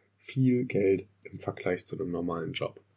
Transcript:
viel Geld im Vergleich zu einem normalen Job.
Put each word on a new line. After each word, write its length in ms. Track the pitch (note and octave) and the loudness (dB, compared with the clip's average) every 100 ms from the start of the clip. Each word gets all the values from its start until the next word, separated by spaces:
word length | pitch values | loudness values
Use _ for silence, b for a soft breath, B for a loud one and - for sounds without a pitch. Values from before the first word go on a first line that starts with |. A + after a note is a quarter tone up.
| b _ | b _
viel 460 | - C3 C3 B2 | -6 2 4 4
Geld 420 | B2 - G2 F#2+ - _ | 2 2 4 4 0 _
im 160 | - - | -16 -8
Vergleich 460 | - - - F2+ | -6 -4 -2 -2
zu 120 | - - | -4 -6
einem 140 | F2 | -4
normalen 420 | E2+ F2 E2+ E2 | -2 -2 -2 -4
Job. 280 | - - - - | -4 -6 -6 -20